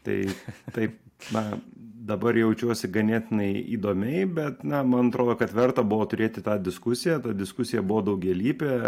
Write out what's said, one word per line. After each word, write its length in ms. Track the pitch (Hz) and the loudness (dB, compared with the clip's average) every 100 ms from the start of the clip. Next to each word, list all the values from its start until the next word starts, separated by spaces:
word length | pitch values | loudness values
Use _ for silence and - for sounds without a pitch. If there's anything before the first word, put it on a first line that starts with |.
Tai 160 | 107 101 98 95 - - - 117 | -6 -4 -4 -6 -12 -16 -10 -4
taip, 220 | 110 - - - - | -4 -6 -20 -20 -6
na, 140 | 110 107 101 - - 113 110 | -4 -2 -6 -10 -18 -20 -12
dabar 400 | 107 104 117 113 | -6 0 2 4
jaučiuosi 520 | 113 110 120 113 - | 4 2 0 -2 -2
ganėtinai 580 | 98 107 113 113 107 101 101 - | 2 2 2 0 0 0 -2 -4
įdomiai, 600 | 113 101 95 110 165 190 | -4 0 0 0 0 -2
bet, 320 | 165 147 127 | -2 -4 -6
na, 200 | 147 143 | -2 0
man 260 | 131 123 123 | 4 4 4
atrodo, 260 | 120 120 117 | 4 2 2
kad 180 | 117 | 0
verta 280 | 98 127 123 | 4 4 4
buvo 240 | 110 110 104 | 2 2 0
turėti 380 | 107 110 98 | 0 0 -2
tą 140 | 101 107 | -2 0
diskusiją. 580 | 92 - - 120 175 160 | -2 -4 -2 -2 0 0
Ta 120 | 120 | -2
diskusija 480 | 98 95 - 113 117 | -4 -4 -4 -2 -2
buvo 220 | 95 110 | 0 2
daugialypė, 720 | 101 98 92 90 113 147 147 127 | 2 0 0 0 0 0 -2 0